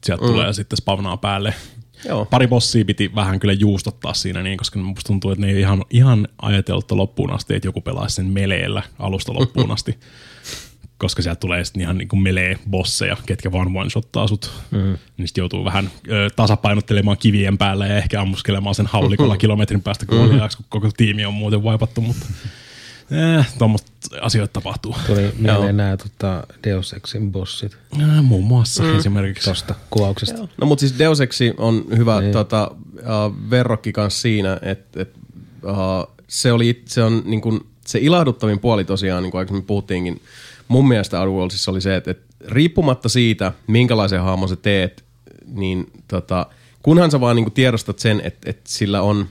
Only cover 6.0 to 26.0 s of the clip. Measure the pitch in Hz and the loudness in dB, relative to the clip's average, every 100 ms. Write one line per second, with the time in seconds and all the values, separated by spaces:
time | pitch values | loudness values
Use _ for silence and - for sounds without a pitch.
6 | 131 117 107 _ 107 101 95 92 - 98 | 6 6 2 _ -2 0 0 -4 -2 -2
7 | 98 - 90 90 - 101 92 90 - 87 | -2 -2 -4 -4 -4 -4 -2 -6 -6 -6
8 | 104 - 92 98 98 90 90 101 - - | -6 -4 -2 -2 0 -2 -2 -4 -8 -8
9 | 98 95 - 123 131 - 123 107 - 120 | -6 -4 -6 -2 0 0 -2 -2 -6 -8
10 | - - - - - - - _ - _ | -10 -20 -20 -20 -18 -18 -18 _ -20 _
11 | 98 - 85 82 92 87 87 - 87 92 | -4 -2 -4 -4 -4 -4 -4 -6 -4 -4
12 | 90 98 95 92 90 92 - 95 92 - | -2 0 2 2 0 -4 -4 -4 -2 -2
13 | 95 92 - 95 95 90 92 92 98 117 | -4 -4 -6 -4 -2 -2 -2 -2 -4 -4
14 | - 113 104 104 - - - 104 95 92 | -4 -2 0 -2 -6 -14 -6 -2 -2 -2
15 | - - 90 - 90 95 95 92 98 - | -8 -10 -6 -4 -4 -4 -4 -2 -4 -8
16 | - 107 101 - 110 107 107 104 - 104 | -6 -2 -2 2 2 4 2 0 0 0
17 | 104 101 117 104 98 98 101 98 101 101 | 2 2 2 2 2 2 0 0 0 0
18 | 98 104 98 95 - 98 101 101 101 110 | 0 -2 -2 -4 -2 -2 -2 0 0 2
19 | - 101 143 98 107 104 104 104 95 101 | 2 2 2 4 2 2 2 0 -2 -6
20 | 101 113 117 131 107 - - 110 107 104 | 0 4 6 6 2 -6 -8 -2 -2 2
21 | 110 104 104 104 107 107 107 110 113 - | 0 2 -2 -2 0 0 2 0 0 -2
22 | 113 127 - - - - - - - - | -2 -4 -6 -10 -10 -16 -20 -20 -20 -20
23 | - 147 160 160 127 - 113 107 - _ | -6 0 2 4 2 4 2 2 -2 _
24 | - - 117 110 101 - 92 98 - 113 | -16 -6 -2 0 0 -4 -6 -8 -8 -6
25 | - 101 101 107 110 104 101 101 101 95 | 0 2 2 2 2 4 2 2 0 -2